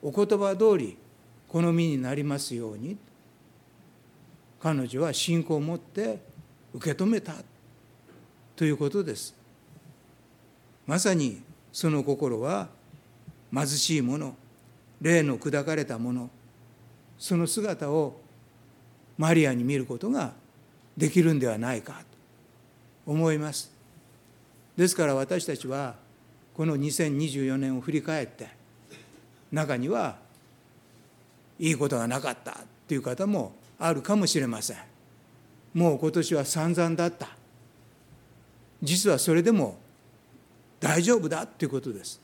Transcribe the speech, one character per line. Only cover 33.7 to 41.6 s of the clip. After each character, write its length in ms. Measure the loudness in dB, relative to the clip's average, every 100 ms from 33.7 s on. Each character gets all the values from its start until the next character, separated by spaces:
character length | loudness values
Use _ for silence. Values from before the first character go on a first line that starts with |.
| -4
あ 160 | 0
る 80 | 0
か 140 | 2 2
も 100 | 2
し 140 | 2
れ 80 | 0
ま 140 | -4
せ 120 | -6
ん。 40 | -10 -16 -20 -20 -20 -20 -20 -20 -20 -8 2
も 200 | 4 4
う 40 |
今 120 | 0
年 240 | 0 0 0
は 100 | 0
散 280 | -2 0
々 220 | 2 2 2
だ 120 | -2
っ 40 |
た。 180 | -4 -16 -16 -20 -20 -20 -20 -20 -20 -20 -20 -20 -20 -20 -20 -20 -8
実 280 | -2 2 4
は 100 | 4
そ 140 | 4
れ 100 | 4
で 80 | 6
も 260 | 4 2 -4 -20 _ _ -20 _ -20 _ -20 -20 _
大 240 | 0 2
丈 140 | 4 4
夫 120 | 4
だ 140 | -4
っ 40 | -6
て 180 | -4